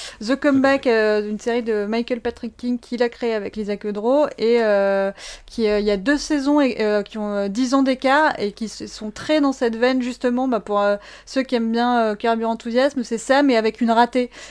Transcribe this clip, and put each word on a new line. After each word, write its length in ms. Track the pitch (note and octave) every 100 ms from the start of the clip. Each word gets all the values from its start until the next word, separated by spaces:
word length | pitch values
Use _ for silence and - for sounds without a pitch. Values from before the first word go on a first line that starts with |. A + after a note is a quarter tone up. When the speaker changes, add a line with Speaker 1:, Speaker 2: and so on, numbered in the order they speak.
| - -
Speaker 1:
The 140 | G#3+
Comeback, 500 | C4+ D4 C4+ C4 C#4
Speaker 2:
Comeback. 20 | C4
Speaker 1:
euh, 420 | A3+ G#3+ G#3+ G#3
une 100 | G#3+
série 240 | A#3 A#3
de 220 | A#3 G#3+
Michael 380 | G#3 A3+ A#3 A#3+
Patrick 340 | A#3+ - A#3 -
King 220 | B3 B3
qu'il 240 | - A#3+
a 80 | A#3+
créée 240 | - A#3+
avec 200 | A3 G3
Lisa 220 | G#3+ G#3 G3+
Kudrow 520 | G#3 G3+ A3+ C#4+ D4+ -
et, 240 | A3+ A#3+
euh, 500 | A3 G3+ G3 G3 G3 - - -
qui, 240 | - - G#3+
euh, 100 | G#3
il 60 |
y 60 | G#3
a 80 | G3+
deux 180 | F#3+ C#4+
saisons 460 | - D4+ C4+ D4
et, 160 | C4+ -
euh, 220 | G#3+ G#3
qui 160 | G3+ A3
ont, 160 | G#3
euh, 140 | G3+ G3+
dix 260 | G3+ B3+
ans 80 | C#4
d'écart 500 | C4+ B3+ C4 C#4+ D#4 -
et 140 | G#3
qui 120 | -
s-, 220 | G#3+ - G#3+
sont 240 | - G#3+
très 320 | - - D#4
dans 100 | C#4
cette 240 | C4 A#3 A3+
veine, 240 | B3 C4
justement, 480 | B3 A#3 B3 A#3+ C4
bah, 120 | A3+
pour, 200 | - G3+
euh, 160 | G3+ G3+ - - -
ceux 160 | C4
qui 120 | C4
aiment 180 | A#3+ A3+
bien, 280 | A#3 A#3+ A#3+
euh, 120 | A3
Curb 260 | G#3 A#3 A#3
Your 100 | A3+
Enthusiasm, 540 | A3+ A#3+ A#3 C#4 C#4
c'est 140 | A3+ A3+
ça, 240 | - C4+
mais 140 | C#4+ A3+
avec 260 | A3 -
une 80 | A#3
ratée. 400 | A3+ A#3+ B3+ A#3+ - -